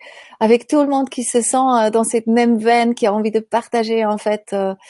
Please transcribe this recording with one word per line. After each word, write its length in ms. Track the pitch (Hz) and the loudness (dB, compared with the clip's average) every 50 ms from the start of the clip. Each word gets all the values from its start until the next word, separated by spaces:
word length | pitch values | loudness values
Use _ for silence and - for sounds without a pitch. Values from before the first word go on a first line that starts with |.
| - - - - - - - _ | -14 -20 -20 -20 -20 -20 -6 _
avec 260 | 220 214 233 240 - | 2 2 2 2 2
tout 140 | - - 302 | 0 0 0
le 80 | 285 277 | 2 2
monde 220 | 277 269 269 254 | 0 -2 -2 -4
qui 120 | - - 233 | -4 -6 -6
se 200 | - - 240 220 | -2 -2 -2 0
sent, 140 | - - | 0 0
euh, 340 | 262 262 262 254 233 220 214 | 0 2 2 2 2 2 2
dans 140 | 214 226 226 | 2 0 0
cette 220 | 220 - 233 226 | 0 -2 -2 0
même 300 | 226 226 240 240 233 233 | 0 2 2 2 2 2
veine, 380 | 220 214 233 233 240 233 233 240 | 2 2 2 2 2 2 0 0
qui 120 | - 240 | 0 0
a 60 | 208 196 | 0 0
envie 180 | 220 214 220 | 0 -2 -2
de 100 | 214 220 | -2 -4
partager, 640 | 220 - - 233 233 - - 233 220 220 226 226 220 | -4 -2 -4 -6 -4 -4 -4 -4 -2 -2 -2 -2 0
en 120 | 208 208 208 | -2 -2 -2
fait, 360 | - 214 214 208 - - - | -2 -4 -4 -4 -6 -8 -6
euh, 200 | 196 196 190 190 - _ - | -4 -4 -4 -6 -8 _ -20